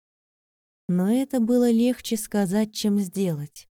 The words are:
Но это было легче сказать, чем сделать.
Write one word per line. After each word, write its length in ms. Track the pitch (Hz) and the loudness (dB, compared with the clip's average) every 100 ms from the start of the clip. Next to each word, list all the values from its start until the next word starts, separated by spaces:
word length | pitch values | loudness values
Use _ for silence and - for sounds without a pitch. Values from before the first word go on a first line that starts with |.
| _ _ _ _ _ _ _ _ - | _ _ _ _ _ _ _ _ -4
Но 220 | 175 190 | 0 2
это 300 | 247 269 262 | 0 0 0
было 300 | 226 247 240 | 2 4 4
легче 480 | 226 240 247 - 220 | 4 2 0 -4 -6
сказать, 560 | - 208 190 208 214 | -4 -2 0 0 -2
чем 240 | - 214 202 | -2 -2 0
сделать. 720 | 190 190 190 151 147 - - | -2 -4 -4 -4 -8 -14 -20